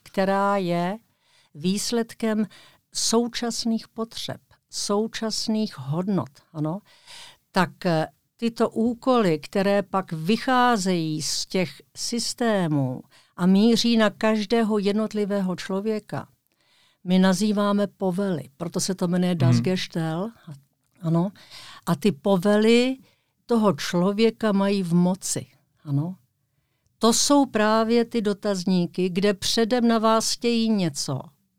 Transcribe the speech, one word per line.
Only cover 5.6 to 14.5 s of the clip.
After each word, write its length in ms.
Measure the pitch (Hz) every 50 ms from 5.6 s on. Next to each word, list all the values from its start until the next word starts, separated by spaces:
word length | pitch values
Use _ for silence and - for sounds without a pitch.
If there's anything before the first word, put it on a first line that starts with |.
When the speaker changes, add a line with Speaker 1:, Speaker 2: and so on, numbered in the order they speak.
| 220 214 - -
Speaker 1:
hodnot, 520 | 127 135 147 170 185 202 196 170 117 - _ - _ _ -
ano, 260 | 160 147 156 165 208 - _ _ _ _ - - - - - - _ _ _
tak, 340 | - 196 175 - - - -
eh, 220 | 185 165 156 156 - - _ _ _ _ -
tyto 320 | 233 233 233 - - -
úkoly, 720 | - 226 220 240 240 233 - 262 254 240 220 180 156 151
které 440 | - - - 208 190 202 202 202 202
pak 280 | - - 190 190 -
vycházejí 1120 | 175 156 156 175 226 226 - 262 254 247 247 247 240 208 180 190 185 170 160 160 156 156
z 240 | 143 - - - -
těch 360 | - - 190 180 139 - - - _ _ -
systémů 1040 | - - 233 233 226 - - - 247 226 214 196 175 160 151 143 135 127 127 - - _ _ - _ _ _ -
a 80 | 175
míří 520 | 185 190 196 214 233 233 - - 240 233 226
na 120 | 220 208
každého 680 | 202 - - 220 220 214 208 -